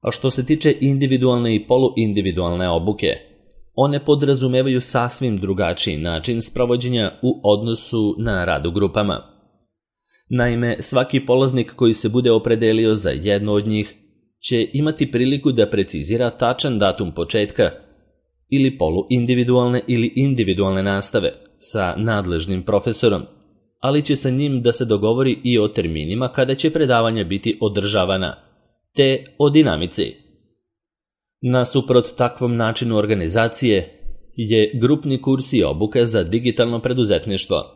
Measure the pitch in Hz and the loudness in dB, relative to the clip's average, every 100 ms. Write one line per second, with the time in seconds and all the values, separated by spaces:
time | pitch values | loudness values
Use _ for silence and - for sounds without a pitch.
0 | - - 135 123 127 156 156 139 135 139 | -6 -2 -2 -2 0 2 2 2 0 0
1 | 135 131 127 120 117 107 107 127 131 - | 2 2 2 2 2 0 2 2 2 2
2 | 110 104 95 85 87 87 90 85 87 104 | 0 0 -2 -2 -2 -2 0 0 -2 -2
3 | 85 55 - _ _ - - - 139 143 | -2 -4 -8 _ _ -20 -16 0 0 0
4 | 139 147 139 135 131 127 135 127 123 127 | 2 2 4 2 2 2 2 0 0 -2
5 | 120 - 127 104 95 95 90 87 - 78 | -2 -2 -4 -2 -2 -2 -2 -2 -2 -2
6 | 82 82 76 117 113 - 120 123 123 123 | -4 -4 -4 -4 -4 -2 0 0 0 -2
7 | 101 - 123 - 101 104 113 113 - 117 | -2 -2 -2 0 2 2 2 -6 -4 -2
8 | 107 - 113 98 87 76 78 87 101 110 | 0 -2 -2 -2 0 -2 -2 0 0 0
9 | 101 78 - _ _ _ _ _ _ _ | -2 -4 -8 _ _ _ _ _ _ _
10 | _ _ _ 123 120 117 120 - - 131 | _ _ _ -2 0 0 -2 -2 0 0
11 | 131 135 135 127 135 127 120 - 120 113 | 2 0 2 2 2 0 -4 2 2 2
12 | 113 117 123 113 113 113 113 110 113 107 | 0 0 2 2 2 0 2 2 2 2
13 | 90 67 92 101 104 104 104 107 104 - | 0 -2 0 0 0 0 0 -4 -4 -10
14 | _ _ _ _ - 120 110 139 151 156 | _ _ _ _ -4 -2 -2 -2 -2 -2
15 | 139 120 127 139 147 120 104 101 95 80 | -2 0 0 0 0 2 2 2 -2 -4
16 | 71 113 120 - 120 127 147 117 98 90 | -4 -2 -2 0 -2 0 -2 2 0 0
17 | 92 78 82 113 104 - 98 - - _ | -6 -4 -4 -2 -2 0 0 0 -20 _
18 | _ _ _ _ _ 139 135 135 80 85 | _ _ _ _ _ 0 0 0 -2 -2
19 | - 127 120 123 123 123 123 123 - 123 | 0 -2 0 0 2 2 2 0 -2 -2
20 | 113 - 139 131 98 95 95 95 98 98 | 0 0 0 0 0 0 0 0 -2 -2
21 | - 120 92 - - _ - 110 90 - | -2 -2 -2 -6 -20 _ -8 -4 -4 -2
22 | 110 107 92 85 85 92 90 104 110 113 | -2 -2 -2 -4 -4 -6 -2 -2 0 0
23 | 117 98 - _ _ _ _ _ 131 147 | 0 0 -6 _ _ _ _ _ -2 0
24 | 143 143 135 127 147 131 120 117 120 107 | 0 0 0 -2 0 0 0 0 0 0
25 | 107 117 131 123 123 120 104 104 85 78 | 2 2 0 0 2 2 2 0 -4 -4
26 | 76 104 127 - 127 135 160 160 147 120 | -4 -4 -4 -2 -2 0 0 0 2 2
27 | 113 113 90 98 113 107 110 98 101 104 | 2 0 -2 -4 -4 -2 -2 -2 -2 0
28 | 92 95 92 - _ _ _ _ _ - | 0 -2 -4 -8 _ _ _ _ _ 0
29 | 139 131 135 _ 147 147 147 80 87 - | 2 2 -6 _ 2 4 4 2 -4 -4
30 | 95 - _ _ _ _ _ _ _ _ | -6 -6 _ _ _ _ _ _ _ _
31 | _ _ _ _ 123 127 120 139 127 123 | _ _ _ _ -2 0 2 0 4 2
32 | 117 - 120 120 123 117 113 113 120 110 | 2 -2 -2 0 -4 0 -2 -2 -2 0
33 | 104 107 82 98 117 - 127 101 - - | 2 0 0 0 0 0 2 2 0 -10
34 | - - - - 110 113 107 123 120 151 | -10 -10 -14 -8 0 2 2 2 2 2
35 | 147 131 - 135 131 131 82 71 104 - | 0 -2 0 0 0 0 0 0 -2 0
36 | 120 107 85 110 123 110 117 117 127 123 | 2 0 0 0 -2 0 0 0 -4 -2
37 | 110 90 110 95 - 85 - | 2 0 0 -6 -2 -4 -4